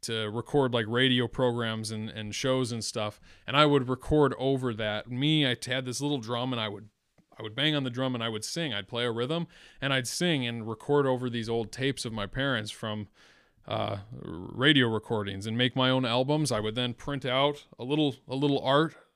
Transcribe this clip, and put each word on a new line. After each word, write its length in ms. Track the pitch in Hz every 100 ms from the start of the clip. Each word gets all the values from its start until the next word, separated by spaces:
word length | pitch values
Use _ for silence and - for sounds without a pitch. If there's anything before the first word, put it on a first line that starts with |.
to 280 | - 113 107
record, 420 | 110 - 147 131
like, 140 | 120 107
radio 380 | 120 131 123 117
programs 640 | - 127 120 117 110 110
and, 180 | 110 107
and 260 | 110 107
shows 360 | 104 135 131 127
and 140 | 117
stuff. 360 | 107 - 107 - - - -
And 100 | 135
I 100 | 151
would 220 | 143 123
record 440 | 127 - 151 139 139
over 340 | 131 135 127
that. 360 | 110 110 104 -
Me, 340 | 123 147 156
I 120 | 139 120 -
had 180 | 127
this 160 | 127 117
little 180 | 143 143
drum, 340 | 110 120 127
and 80 | 123
I 80 | 107
would, 200 | 101 107 _ _ _ _ -
I 60 |
would 140 | 113 107
bang 180 | 151
on 80 | 151
the 80 | 131
drum, 240 | 120 131
and 80 | 123
I 60 | 113
would 160 | 110
sing. 280 | - - 165
I'd 160 | 101 98
play 160 | 120
a 60 | 120
rhythm, 380 | 113 127 165 170 - - -
and 120 | 135
I'd 140 | 135 123
sing 400 | - 175 151 123
and 220 | 117 110
record 360 | 110 - 143
over 240 | 135 127 123
these 200 | 117 110
old 240 | 117 110
tapes 320 | - 131 131
of 80 | 123
my 140 | 110 101
parents 440 | 131 135 123 107
from, 380 | - 113 107 104 _ - _ _ _ -
uh, 300 | 110 104 101 101 123
radio 680 | - 85 92 - 135 143 123
recordings 580 | 110 - 113 101 98 107
and 100 | 113
make 200 | 123 131
my 140 | 127
own 140 | 131
albums. 460 | 127 120 131 151 147
I 100 | 113
would 140 | 107
then 180 | 110 123
print 320 | 117 - 143
out 420 | 127 127 143 143 - -
a 60 |
little, 320 | 120 147 151 127 -
a 60 |
little 260 | 131 147 139
art 360 | 127 139 160 - _